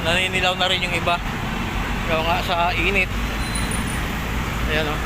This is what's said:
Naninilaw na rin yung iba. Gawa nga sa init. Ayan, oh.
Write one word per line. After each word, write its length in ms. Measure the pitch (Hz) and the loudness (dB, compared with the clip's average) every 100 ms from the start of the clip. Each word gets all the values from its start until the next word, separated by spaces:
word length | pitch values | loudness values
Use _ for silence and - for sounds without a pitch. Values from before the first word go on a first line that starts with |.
Naninilaw 500 | 160 175 185 185 185 185 | 2 2 2 2 2 2
na 80 | 185 | 2
rin 160 | 185 | 2
yung 100 | 180 | 0
iba. 220 | 175 175 175 - - - - - - - - - | 0 2 0 0 -4 -4 -2 -2 -2 -2 -2 0
Gawa 160 | 160 | 0
nga 160 | 160 180 175 | 2 0 2
sa 100 | 175 170 175 | 2 2 2
init. 340 | 170 196 185 - - - - - - - - - - - - - - - - | 2 2 2 0 -2 -2 -2 -2 -2 -2 -2 -2 -2 -4 -2 -2 -2 -2 0
Ayan, 160 | 156 156 | 2 0
oh. 100 | 151 | -2